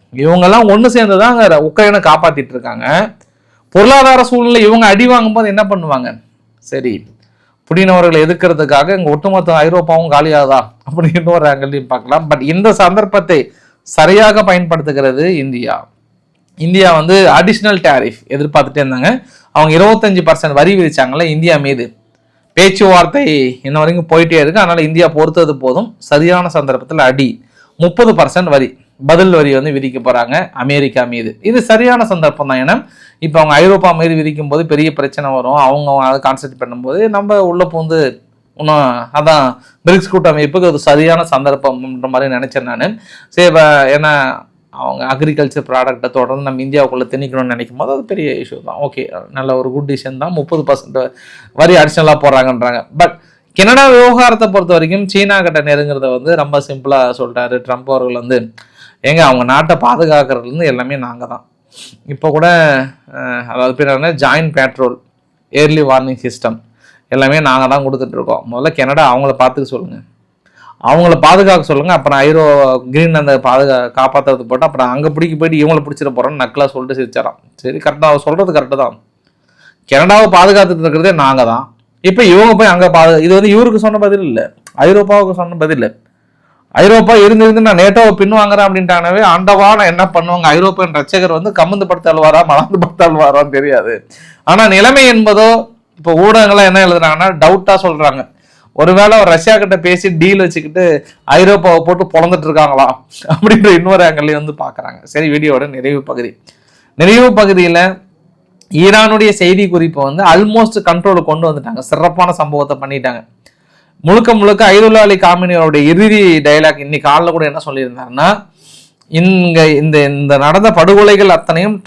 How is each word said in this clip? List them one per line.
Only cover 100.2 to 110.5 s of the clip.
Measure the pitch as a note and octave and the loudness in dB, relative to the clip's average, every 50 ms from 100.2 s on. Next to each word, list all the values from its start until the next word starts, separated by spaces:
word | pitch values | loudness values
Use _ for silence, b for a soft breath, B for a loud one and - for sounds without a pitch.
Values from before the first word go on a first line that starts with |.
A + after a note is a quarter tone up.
| E3+ F#3+ G3 | 0 2 2
வச்சுக்கிட்டு | G3 F#3 E3+ - E3 D3+ D3+ D#3 F#3 F3+ F3 D3+ C#3+ b b b b b - | 0 0 -2 -4 -8 -12 -6 -4 -2 0 0 0 -2 b b b b b 0
ஐரோப்பாவை | C#3 E3 - F#3+ G3+ F#3+ E3 F#3 E3+ E3+ D#3+ | 2 4 4 4 2 2 2 2 2 2 2
போட்டு | E3+ F3+ F3 F#3 F3+ - | -2 -2 -2 -4 -2 0
பொழந்துட்டு | D#3+ E3 F3 F#3 D#3+ D3+ | 0 0 0 -2 -4 -4
இருக்காங்களா | D#3 D3 D#3 D3+ C#3+ C#3 C3 C3+ - - - _ B B B B | -2 0 0 2 2 2 0 0 0 -2 -6 _ B B B B
அப்படின்ற | - D#3 - G3+ G#3+ A3 A3 G3+ G#3 F3+ | -6 -4 0 2 2 2 4 4 4 2
இன்னொரு | E3+ F3 F#3 F#3+ F3+ F3 | 2 2 0 2 2 2
ஆங்கிள்லயும் | D#3+ D#3 D3+ D3 D3+ D3+ D3 D3+ | 2 0 -2 -4 -4 -4 -4 -6
வந்து | D3+ D3 | -10 -10
பாக்குறாங்க. | - - C3+ - - B2 - - - _ | -10 -12 -12 -12 -14 -16 -16 -20 -20 _
சரி, | - - D3 D#3+ D3+ | -8 -6 -4 -2 -2
வீடியோட | D3 D3+ D3+ D3+ C#3 B2+ C#3 D3 | -2 0 0 0 0 0 -2 -6
நிறைவு | C3+ C3 B2+ C#3 C#3+ C#3 C#3 | -10 -8 -6 -6 -6 -6 -6
பகுதி. | C#3 B2+ B2 A#2+ G#2+ - _ _ b b b b b b b b b b | -8 -10 -8 -10 -10 -12 _ _ b b b b b b b b b b
நிறைவு | - E3 F#3+ A3 A#3+ B3+ B3 | 0 2 2 4 4 4 4
பகுதியில | G3 G#3+ G#3 G3 G3 F#3 F3+ E3+ E3+ E3+ F3+ F#3+ - - _ _ _ _ _ _ _ _ _ _ _ _ _ _ - | 4 2 2 2 2 2 2 2 2 2 0 0 -2 -8 _ _ _ _ _ _ _ _ _ _ _ _ _ _ -2
ஈரானுடைய | D3+ F3+ G3 G3+ G#3+ A3 G#3+ A3 G#3+ A3 G#3 | 2 2 4 4 4 2 2 2 2 2 2
செய்தி | G3+ - F#3 F3 F#3+ F#3 G3+ F3+ | 2 2 0 0 2 0 0 0
குறிப்பை | F3 E3+ E3 E3 - C#3+ C#3 | 0 -2 -2 -2 -2 -4 -6
வந்து | C#3 C#3+ F3 G3 | -4 -4 0 2
almost | F3 E3 F3+ G#3+ G#3+ | 4 4 4 2 2